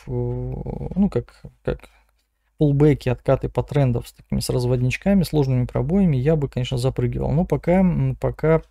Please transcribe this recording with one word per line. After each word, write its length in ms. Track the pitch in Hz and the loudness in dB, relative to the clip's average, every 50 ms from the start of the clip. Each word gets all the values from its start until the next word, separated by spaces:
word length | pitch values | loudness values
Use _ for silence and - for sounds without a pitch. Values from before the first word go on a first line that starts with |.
| - | -12
в, 840 | 143 127 123 120 120 123 123 123 127 127 131 - - - - 135 - - | -8 -6 -6 -4 -4 -6 -6 -6 -8 -8 -8 -8 -8 -8 -8 -8 -6 0
ну, 140 | 180 208 185 | 0 0 2
как, 320 | - 120 117 - - _ - 139 - _ _ | 0 -4 -6 -6 -16 _ -20 -20 -20 _ _
как 260 | - - - - - _ _ _ _ _ _ _ _ _ _ _ _ _ _ | -6 -6 -6 -8 -20 _ _ _ _ _ _ _ _ _ _ _ _ _ _
пулбеки, 500 | 156 147 143 139 147 156 139 - - - | 2 2 4 4 4 4 4 2 0 -4
откаты 380 | 120 - _ - 135 131 - 123 | -4 -2 _ 0 0 0 0 -4
по 120 | - - 123 | -4 -4 -4
трендов 440 | - 127 143 139 127 117 123 - - | -2 0 2 2 2 0 -2 -6 -8
с 40 | - | -18
такими, 260 | - - _ 139 131 | -20 -10 _ -6 -4
с 100 | - - | -2 -2
разводничками, 720 | 127 127 123 123 127 123 123 127 120 - - 196 202 196 160 | -2 -2 0 0 0 0 0 -2 -2 -2 0 2 2 2 2
сложными 420 | - - 151 139 131 131 123 123 | 2 0 0 2 2 2 0 0
пробоями, 500 | 117 - 123 123 139 180 202 196 175 143 127 | -2 -2 -4 -2 0 2 2 2 2 2 2
я 180 | 123 151 165 | 2 2 2
бы, 120 | 156 139 127 | 2 0 -2
конечно, 300 | - 127 123 - 135 123 | -4 -6 -4 -4 -4 -2
запрыгивал. 540 | 120 131 123 - 123 120 127 131 135 131 | -2 -2 0 0 -2 -2 -2 -2 -2 0
Но 120 | 131 156 185 | 0 0 0
пока, 340 | - 151 139 - 165 175 190 | 0 -2 -2 0 2 2 4
м, 360 | 190 180 165 139 135 131 123 | 4 2 2 0 0 -2 -2
пока 460 | - - 127 123 - - 156 165 160 - _ | -2 -4 -6 -4 -2 0 2 2 2 0 _